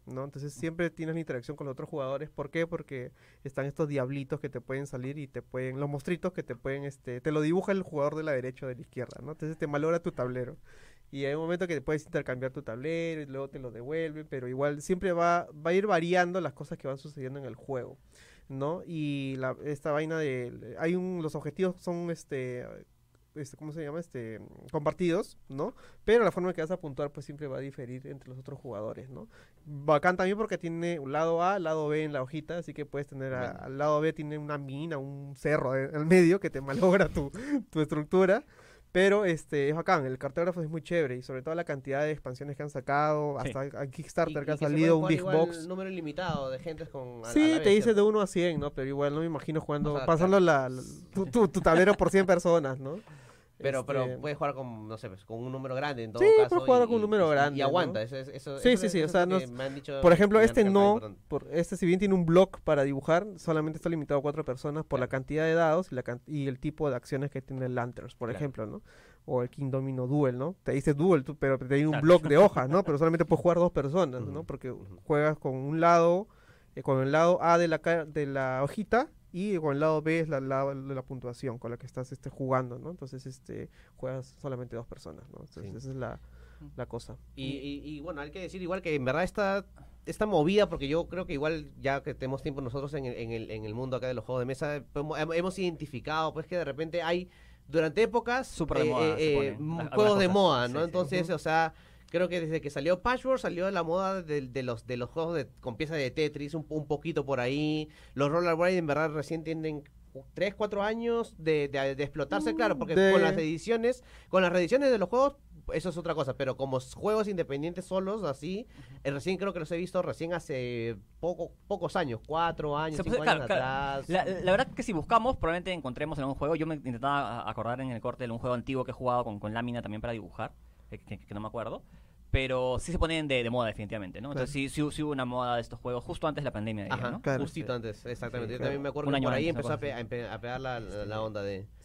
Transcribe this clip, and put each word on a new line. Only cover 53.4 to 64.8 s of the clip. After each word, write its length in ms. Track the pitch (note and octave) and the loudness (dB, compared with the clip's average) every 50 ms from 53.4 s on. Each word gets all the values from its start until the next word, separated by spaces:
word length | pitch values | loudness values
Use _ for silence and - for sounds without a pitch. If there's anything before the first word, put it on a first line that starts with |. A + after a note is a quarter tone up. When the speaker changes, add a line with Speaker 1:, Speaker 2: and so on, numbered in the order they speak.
| _ _ _ - | _ _ _ -4
Speaker 2:
Pero, 280 | - C#3 C3+ C3 B2+ | -2 -2 0 0 -2
pero 160 | C#3 C#3 C3 B2+ | -2 0 0 0
Speaker 1:
Este 160 | B2+ B2+ B2+ | -2 -4 -4
Speaker 2:
puedes 180 | B2+ D3+ D3 | -6 -6 -4
jugar 180 | D3+ D#3 C#3+ C3+ | -2 -2 -2 -2
con, 340 | C3 C3 B2 A#2 A2 G#2+ G#2+ | -4 -6 -8 -10 -10 -10 -10
no 100 | A2 G#2+ | -10 -10
sé, 100 | - A2 | -10 -12
pues, 160 | F#2 G2 - | -14 -14 -14
con 140 | - A2 A2+ | -12 -10 -8
un 140 | A#2+ C3 C3 | -8 -6 -8
número 240 | C3 C3 C3 C3 | -6 -6 -4 -4
grande 260 | C3 C#3 D3 C#3+ A#2+ A2+ | -2 -2 -2 -4 -4 -6
en 80 | A2 | -6
todo 100 | G#2+ A#2+ | 0 4
Speaker 1:
Sí, 80 | F#4 G#4+ A4 | 6 8 8
Speaker 2:
caso 120 | A4 G#4+ - - | 8 8 6 4
Speaker 1:
puedes 80 | F4 C4 | 2 4
jugar 160 | C4 B3+ B3 B3 | 6 6 6 6
Speaker 2:
y, 40 | |
Speaker 1:
con 80 | A3 A#3+ | 4 2
un 20 | A3+ | 0
Speaker 2:
y, 40 | G#3+ | 2
Speaker 1:
número 260 | G#3 G#3+ G#3 F3+ D#3 | 2 2 4 4 4
Speaker 2:
y, 20 | |
Speaker 1:
grande, 280 | D3 C#3 C#3+ D3 C#3 C#3 | 6 4 4 4 2 2
Speaker 2:
y 20 | |
Speaker 1:
¿no? 80 | C#3 C#3 | 2 2
Speaker 2:
aguanta, 340 | D3+ F3+ E3+ C3 - A2 G#2+ | 2 2 2 0 0 -2 -4
eso 140 | A#2+ C#3 | -4 -6
es, 100 | C3+ C3 | -10 -10
eso, 320 | C#3 C3+ C3 - D3+ C#3 C#3 | -10 -12 -12 -10 -10 -4 2
Speaker 1:
Sí, 120 | - B3 | 4 6
Speaker 2:
eso 100 | B3+ F#3+ | 6 6
Speaker 1:
sí, 60 | A3+ | 4
Speaker 2:
es, 60 | G#3 F3 | 2 2
Speaker 1:
sí, 80 | F3+ D#3 | 2 2
o 20 | |
Speaker 2:
eso 80 | D#3 F3+ | 2 4
Speaker 1:
sea, 100 | F#3+ F3 | 4 4
Speaker 2:
es 60 | F3+ | 4
lo 60 | F#3 | 2
Speaker 1:
no 40 | C#3 | 0
Speaker 2:
que 60 | C3 | 0
Speaker 1:
es, 60 | B2 A#2+ | -2 -6
Speaker 2:
me 100 | B2 C3 | -6 -6
han 120 | C#3 C#3 | -6 -6
dicho 240 | C#3+ C3 - C#3+ C3+ | -8 -10 -8 0 6
Speaker 1:
por 100 | C3+ F3 | 8 8
Speaker 2:
que 40 | F3 | 8
Speaker 1:
ejemplo, 240 | E3 G3+ G3+ G#3 A3 | 10 8 8 8 8
Speaker 2:
me 40 | A3 | 8
han 60 | A3+ | 8
Speaker 1:
este 140 | A3+ C4 G#3+ | 6 6 6
Speaker 2:
encantado 320 | G3 G3 G3+ G3+ G3+ G#3 A#3 A3 - | 6 8 8 8 6 6 4 0 -6
Speaker 1:
no, 60 | - - - - | -12 -16 -10 -6
Speaker 2:
por 140 | D#3 C#3 - | -6 -6 -4
Speaker 1:
por, 100 | C3 C3+ | -2 -2
este 220 | E3 E3+ - G3+ | -2 0 0 -2
si 100 | F3 - | 0 2
bien 140 | E3 F3+ F#3 | 4 4 4
tiene 120 | G#3 G3 F#3+ | 4 4 4
un 140 | F#3 F3 | 4 4
block 320 | D#3+ E3 F3+ F#3+ - - - - | 8 8 8 8 8 4 -2 0
para 200 | - D#3 C#3+ C3+ | 2 2 4 4
dibujar, 420 | C#3 C#3 C#3 C3+ - D#3+ F3 G3+ G#3+ F#3+ | 2 0 -2 2 2 2 2 2 0 -8
solamente 400 | E3 - - D#3+ D#3 D3+ D#3 D#3 | -8 -4 -2 0 0 0 -2 -4
está 120 | D#3 - E3+ | -4 -4 -2
limitado 300 | E3+ D#3+ C#3+ - C#3+ C#3+ | -2 -2 -2 0 0 0
a 40 | C3+ | 0
cuatro 220 | D3 C#3+ D#3 D3+ | -2 -4 -4 -4
personas 400 | - B2 B2+ - D3+ C#3+ D#3 | -6 -6 -6 -6 -6 -6 -6